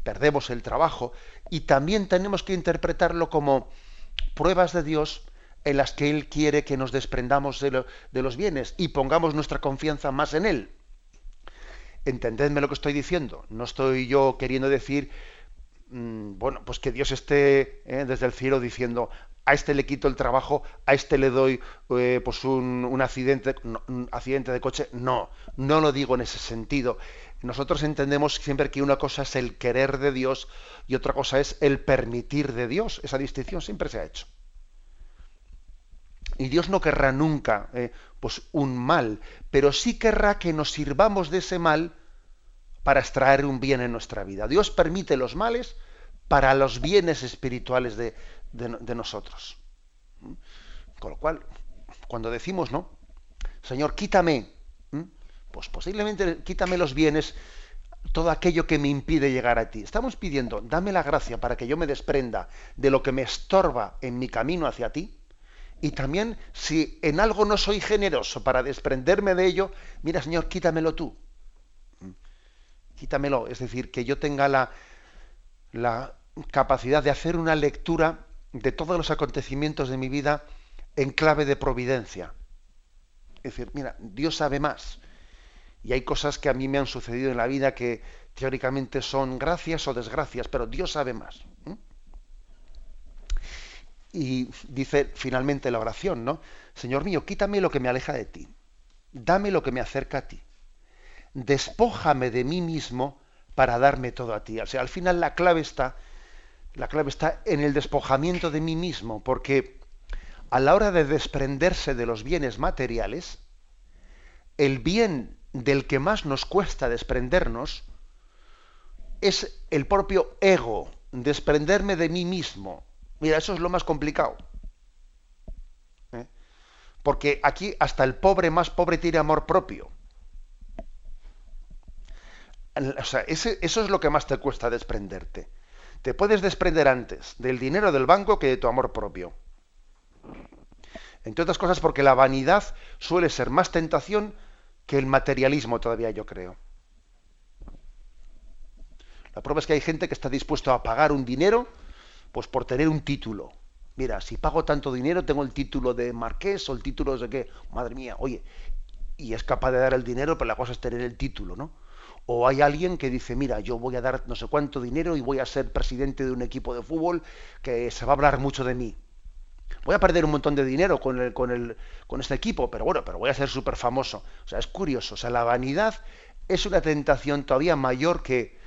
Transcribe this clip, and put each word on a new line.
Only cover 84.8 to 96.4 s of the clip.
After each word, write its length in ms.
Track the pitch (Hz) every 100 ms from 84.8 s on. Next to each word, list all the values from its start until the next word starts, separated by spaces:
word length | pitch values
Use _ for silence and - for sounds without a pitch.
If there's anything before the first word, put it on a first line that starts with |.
| - - - - - - - - - -
Y 100 | 107
hay 80 | 127
cosas 380 | 135 147 147 135
que 100 | 143
a 40 |
mí 140 | 127 135
me 100 | 139
han 100 | 127
sucedido 440 | 127 117 120 135
en 60 | 120
la 100 | 117
vida 280 | 139 135 -
que 260 | 120 113 - - -
teóricamente 680 | - 131 131 131 135 131 135
son 360 | - 135 135 127
gracias 500 | 160 175 160 160 143
o 60 |
desgracias, 540 | 123 110 127 143 123 113
pero 180 | 135 117
Dios 260 | 127 180
sabe 200 | 151 131
más". 300 | 113 - - - - -
¿Mm? 80 | 202 - - - - - - - - - - - - - - - - - - - - - - -
Y 360 | 185 131 131 127 - -
dice 420 | 127 135 143 139
finalmente 560 | - 131 127 135 139 131
la 100 | 120
oración, 440 | 113 - 190 135
¿no? 180 | 117 156